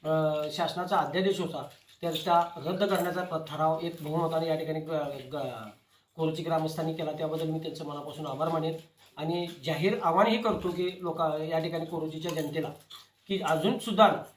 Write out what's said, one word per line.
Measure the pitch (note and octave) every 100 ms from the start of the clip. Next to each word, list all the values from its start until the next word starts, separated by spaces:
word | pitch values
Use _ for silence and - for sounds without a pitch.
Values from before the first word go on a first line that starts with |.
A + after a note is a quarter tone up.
अ, | D#3 D#3+ D#3 D3+ D3+
शासनाचा | - E3 F3+ F3+ F3+
अध्यादेश | D3 E3 F#3+ F#3+
होता | E3+ B2+ - - _ -
त्याचा | E3+ D#3 F#3 E3+ E3+ E3
रद्द | D3 F#3
करण्याचा | G3+ F#3 F3 F3
प-, | F3+ E3 D#3
ठराव | D3+ D#3 D#3+
एक | E3+ -
बहुमताने | D3+ D#3+ E3 D#3+ E3
या |
ठिकाणी | D#3 D#3 D#3
ग-, | D#3 D#3 C#3+ C3+ B2
ग-, | D3+ A#2+ A#2 G#2+ - _ _ _ -
कोरोची | D#3+ D#3+
ग्रामस्थांनी | E3 D#3+ D#3 - D#3+
केला, | D#3+ D3+
त्याबद्दल | D3+ D#3 D#3+ D#3+
मी | D#3+
त्यांचं | D#3+ D3+
मनापासून | D3 D3 C#3+ D3 D3+
आभार | C3+ E3
मानेन | D#3+ D#3+ E3 - _ - -
आणि | D#3 F3 E3+ - B2+
जाहीर | D3+ F#3 A3
आवाहनही | F3 F3 G#3+ A3
करतो | A3 F#3 F3+
की | E3+ F3+ F3+
लोक | F3+ E3
या | D#3+ D3+ D#3+ D#3+
ठिकाणी | D#3+ E3
कोरोचीच्या | E3 E3 D#3 D#3 E3
जनतेला | D#3 C#3+ D#3+ C#3+ - - - - _ -
की | G3
अजूनसुद्धा | D#3+ D#3+ F#3 B3 A3+ G3 G#3 - -